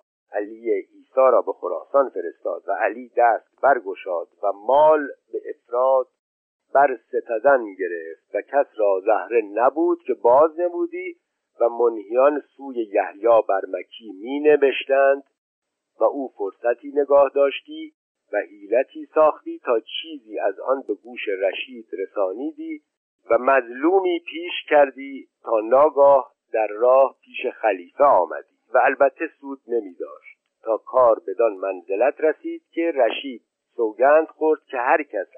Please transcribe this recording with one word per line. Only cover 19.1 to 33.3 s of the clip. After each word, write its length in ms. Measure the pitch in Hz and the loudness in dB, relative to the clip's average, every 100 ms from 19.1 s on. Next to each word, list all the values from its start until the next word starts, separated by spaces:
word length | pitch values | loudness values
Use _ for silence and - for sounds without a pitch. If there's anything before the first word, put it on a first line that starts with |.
ساختی 460 | 160 156 147 - 165 - | 2 2 2 -8 -10 -2
تا 140 | 113 | -2
چیزی 600 | - - 160 151 110 92 | -4 -14 -14 -16 -14 -6
از 200 | 101 - | -6 -6
آن 240 | 120 135 127 | -4 -4 -4
به 60 | |
گوش 340 | 101 120 120 - | -10 -10 -14 -8
رشید 600 | 95 95 - - 123 - | -4 -4 -4 -12 -16 -14
رسانیدی 920 | 87 95 - 95 104 151 151 160 151 _ _ _ _ - | -10 -8 -4 -6 -4 -10 -10 -14 -14 _ _ _ _ -2
و 80 | 117 | 0
مظلومی 840 | 127 135 117 127 156 190 180 170 | 2 0 0 -2 0 2 0 -4
پیش 340 | - 160 175 - - | -6 -14 -10 -10 0
کردی 600 | 147 139 131 139 135 - _ | 4 2 0 -14 -14 -18 _
تا 160 | - 113 | -4 -2
ناگاه 760 | 110 127 156 139 139 139 123 _ _ | 2 4 4 6 6 6 2 _ _
در 140 | 113 107 | -4 -4
راه 480 | 104 123 131 131 - | 0 2 4 4 -2
پیش 320 | _ 123 123 | _ -10 -8
خلیفه 500 | - 110 92 87 - | -4 -2 -2 -6 0
آمدی 560 | 143 107 82 73 - _ _ | 4 4 2 -4 -14 _ _
و 60 | 127 | 0
البته 460 | 131 135 139 - 160 _ | 0 2 0 0 -12 _
سود 200 | 139 135 113 | -16 -14 -6
نمی 260 | 117 98 | -6 -6
داشت 460 | 85 76 - - - _ _ | -12 -16 -16 -20 -20 _ _
تا 140 | 113 107 | -6 -6
کار 440 | - 127 123 104 - | -2 2 4 4 -2
بدان 260 | 95 113 | -2 -2
منزلت 680 | 95 98 95 87 98 131 139 | -2 -6 -8 -6 -2 -2 0
رسید 420 | 156 151 165 170 _ | -2 -2 -6 -12 _
که 200 | 160 170 | -6 -4
رشید 540 | 139 113 - 139 | 0 -2 -2 -10